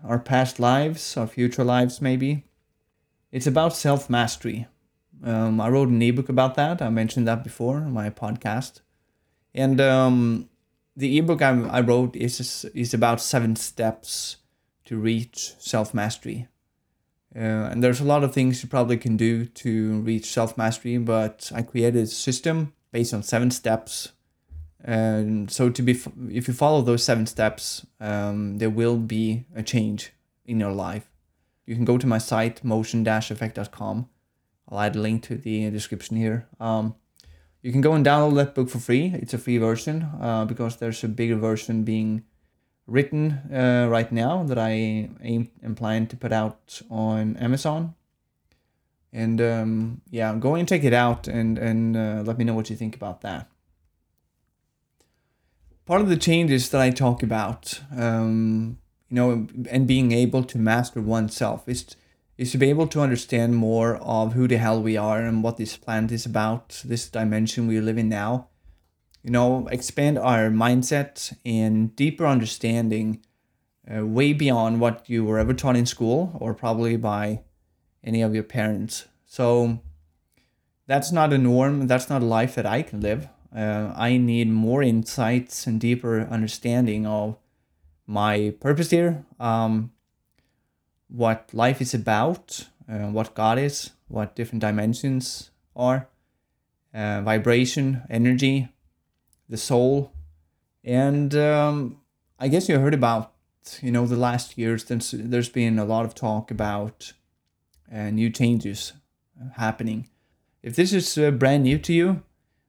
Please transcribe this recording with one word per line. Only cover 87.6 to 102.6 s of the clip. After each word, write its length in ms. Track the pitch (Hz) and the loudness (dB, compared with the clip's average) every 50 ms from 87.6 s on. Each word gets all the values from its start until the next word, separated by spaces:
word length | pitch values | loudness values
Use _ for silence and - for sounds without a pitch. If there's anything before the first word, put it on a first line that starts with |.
| _ _ _ _ _ _ _ _ _ | _ _ _ _ _ _ _ _ _
my 480 | - 104 101 104 107 104 107 107 104 104 - | -6 -2 0 2 2 2 2 0 -2 -4 -2
purpose 300 | - 131 147 151 170 - | 0 0 2 2 2 2
here, 340 | 175 170 170 175 165 147 147 - _ - | 2 2 4 2 0 -2 -8 -14 _ -6
um, 500 | 120 117 113 113 113 110 110 110 110 120 - _ _ _ _ _ _ _ _ _ _ _ _ _ _ _ _ _ _ _ _ _ _ _ | -2 0 0 2 2 0 0 0 -2 -4 -10 _ _ _ _ _ _ _ _ _ _ _ _ _ _ _ _ _ _ _ _ _ _ _
what 400 | - 120 117 113 110 110 - - | -2 0 2 2 2 0 -4 -6
life 300 | - 110 117 127 139 - | 0 2 2 2 2 0
is 120 | 131 123 - | -2 -2 -2
about, 760 | 117 107 - 107 104 117 156 180 - - - - - - - _ _ - | -2 0 0 2 2 2 0 -2 -4 -8 -14 -16 -16 -16 -18 _ _ -16
uh, 200 | - 110 107 104 | -10 -8 -6 -6
what 280 | 104 104 110 110 - - | -4 -2 -4 -4 -4 -2
God 220 | - 110 110 117 | 0 2 2 4
is, 340 | 127 139 143 139 - - - - _ _ | 2 0 -2 -4 -6 -10 -12 -16 _ _
what 300 | - - 110 107 - - | -10 -6 -6 -6 -6 -6
different 240 | - 117 - - 113 | -8 -8 -6 -4 -2
dimensions 880 | 110 107 104 104 104 110 117 - - 139 131 127 127 - - - - - _ _ _ _ _ | 0 0 0 2 0 0 0 0 -2 -2 -2 -2 -4 -6 -10 -12 -14 -18 _ _ _ _ _
are, 320 | 120 123 127 131 131 127 - _ _ _ _ _ _ _ _ _ _ _ _ _ _ _ _ - | 0 0 2 2 0 -2 -8 _ _ _ _ _ _ _ _ _ _ _ _ _ _ _ _ -8
uh, 280 | 110 107 104 101 101 101 | -6 -4 -2 -2 -2 0
vibration, 800 | 110 110 110 - 120 120 123 127 127 - 147 139 135 135 127 123 - | 2 2 2 4 4 4 4 4 2 0 0 0 0 0 -2 -4 -4
energy, 600 | 113 113 117 123 127 127 139 135 135 135 127 - - _ _ _ _ _ _ _ _ _ _ _ _ _ _ - | 0 2 4 4 4 4 2 2 2 0 -2 -4 -8 _ _ _ _ _ _ _ _ _ _ _ _ _ _ -10
the 80 | 113 | -8
soul. 560 | 113 - - 139 120 123 127 139 139 143 - - - - - _ _ _ _ _ _ _ _ _ _ _ | -8 -2 0 2 4 4 4 2 0 -2 -6 -10 -16 -20 -20 _ _ _ _ _ _ _ _ _ _ _
And, 500 | 120 123 127 135 139 143 143 147 139 143 | 0 2 2 2 2 2 2 0 2 2
um, 640 | 147 147 151 151 147 147 147 147 147 139 120 - - _ _ _ _ _ _ _ _ | 2 2 4 4 2 2 2 0 -2 -4 -6 -8 -14 _ _ _ _ _ _ _ _
I 80 | 123 | 0
guess 220 | 139 139 180 | 2 2 2